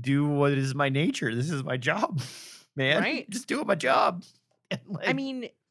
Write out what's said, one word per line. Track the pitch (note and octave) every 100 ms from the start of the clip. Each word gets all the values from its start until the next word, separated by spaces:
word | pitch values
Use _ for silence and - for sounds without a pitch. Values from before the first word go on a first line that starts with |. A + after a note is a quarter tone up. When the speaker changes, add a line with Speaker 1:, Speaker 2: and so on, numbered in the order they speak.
Speaker 1:
do | B2+ C#3 D3
what | C#3+ C#3+
is | C#3 C3+
my | C3+ C#3
nature. | C3+ F#3 F#3 A2+
This | A#2 D3
is | C#3+
my | B2+ B2+
job, | A#2+ F#3 - E3 A#2+ - -
<laughs> | - _ -
man. | C3 D#3 G3+
Speaker 2:
Right. | D#4 -
Speaker 1:
Just | B3 -
doing | C4 -
my |
job." | F3+ B2+ - - F3+ -
<laughs> | _ _ _ -
And, | A3 - G3+ G3+
Speaker 2:
I |
Speaker 1:
like |
Speaker 2:
mean, | C4 C4+ C4 A#3 _ _